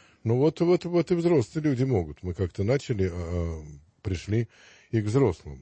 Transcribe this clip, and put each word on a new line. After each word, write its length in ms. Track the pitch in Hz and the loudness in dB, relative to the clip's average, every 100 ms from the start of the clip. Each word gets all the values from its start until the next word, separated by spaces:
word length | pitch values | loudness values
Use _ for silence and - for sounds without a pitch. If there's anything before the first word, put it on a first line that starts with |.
| _ _ | _ _
Ну 120 | 110 123 | -2 2
вот, 240 | 156 - | 2 2
вот, 240 | 175 180 | 2 2
вот 260 | 170 175 - | 2 0 0
и 40 | |
взрослые 500 | 175 170 160 - 160 | 2 4 2 2 -2
люди 200 | 151 123 | 0 2
могут. 380 | 135 104 78 - | 2 0 -2 -8
Мы 100 | 90 | -8
как-то 300 | 82 90 - | -4 -4 -2
начали, 440 | 101 139 - 104 92 | 0 0 -2 -2 -2
а, 40 | |
а, 480 | 87 85 87 85 80 76 73 _ _ | -2 -4 -2 -4 -6 -12 -20 _ _
пришли 460 | 92 87 - 117 117 _ - - - | -6 -6 -2 -2 -2 _ -20 -20 -4
и 100 | 113 | -2
к 60 | 104 | 2
взрослым, 540 | 131 120 85 80 65 | 2 2 0 -10 -16